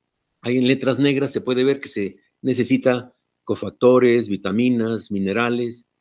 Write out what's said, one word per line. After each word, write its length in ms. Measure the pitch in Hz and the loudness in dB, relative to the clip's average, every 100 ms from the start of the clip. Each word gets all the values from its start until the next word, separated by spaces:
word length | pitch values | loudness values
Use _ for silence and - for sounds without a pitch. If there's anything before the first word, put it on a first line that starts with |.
| _ _ _ _ | _ _ _ _
ahí 160 | 120 127 | -4 0
en 80 | 127 | 2
letras 300 | 135 131 123 | 2 0 0
negras 340 | 143 135 135 | 0 0 -2
se 80 | - | -4
puede 240 | 123 127 | -2 0
ver 160 | 131 135 | 0 0
que 80 | - | -4
se 280 | 107 95 - _ _ | -8 -8 -10 _ _
necesita 720 | 131 123 117 131 127 123 - _ _ _ | -2 0 2 2 2 -2 -4 _ _ _
cofactores, 840 | - 101 - - 123 127 123 117 117 | -8 -8 -8 2 4 6 4 2 0
vitaminas, 800 | 95 95 107 123 120 113 110 - | -4 -4 0 0 0 -2 -4 -6
minerales, 760 | 101 98 107 120 123 120 - _ _ | -4 -2 -2 -2 -2 -6 -10 _ _